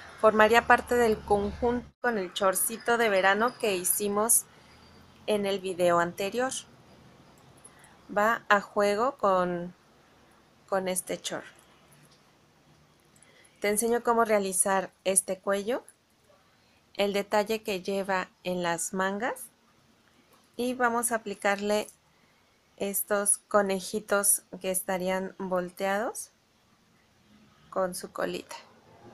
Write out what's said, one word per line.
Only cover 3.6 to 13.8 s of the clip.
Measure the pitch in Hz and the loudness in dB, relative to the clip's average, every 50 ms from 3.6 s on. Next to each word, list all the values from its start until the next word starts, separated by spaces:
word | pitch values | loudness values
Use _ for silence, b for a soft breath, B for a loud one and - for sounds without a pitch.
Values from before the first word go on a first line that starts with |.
| - 220 196 | -2 -2 -2
hicimos | 180 180 180 - - 208 202 202 208 214 233 - - - B B B B B B B B B B - - - - - - | 0 -2 -2 -2 -2 -2 -2 0 0 2 2 2 2 0 B B B B B B B B B B -20 -20 -20 -20 -12 -4
en | - 214 208 202 196 | -2 -2 0 0 -2
el | 196 196 | -4 -4
video | 185 190 185 165 180 175 175 170 | -4 -6 -2 2 2 4 4 4
anterior. | 170 170 175 - 202 196 202 233 254 262 - - - - - - - - - - - - - - - - - - - - - - B B B B B B B B - - 208 | 2 0 -2 -6 -6 -4 -4 -4 -4 -4 -4 -8 -12 -14 -20 -20 -20 -20 -20 -20 -20 -20 -20 -20 -20 -20 -20 -20 -20 -20 -20 -20 B B B B B B B B -14 -6 -2
Va | 202 208 220 233 233 - - | 0 2 2 0 0 2 2
a | 214 202 | 2 2
juego | 196 - - 208 202 202 202 202 233 269 262 - | 2 0 -2 0 2 2 2 0 -2 -2 -2 0
con, | - 202 190 185 180 180 175 175 175 175 180 _ _ _ _ _ _ _ _ _ _ _ _ _ _ _ _ _ _ - | 0 2 2 2 2 0 -2 -4 -6 -10 -14 _ _ _ _ _ _ _ _ _ _ _ _ _ _ _ _ _ _ -4
con | - 190 185 185 | -4 -2 -2 -2
este | 185 185 - - - 175 | -4 -4 -6 -8 -8 -8
chor. | - - 175 151 - - - - - _ _ _ _ _ _ _ - - - _ _ _ _ _ _ _ _ _ _ _ _ _ _ _ _ _ _ _ _ b b b b b b b b b | -8 -8 -8 -8 -10 -12 -20 -20 -20 _ _ _ _ _ _ _ -20 -20 -20 _ _ _ _ _ _ _ _ _ _ _ _ _ _ _ _ _ _ _ _ b b b b b b b b b
Te | - 202 | -2 0
enseño | 208 214 | 0 2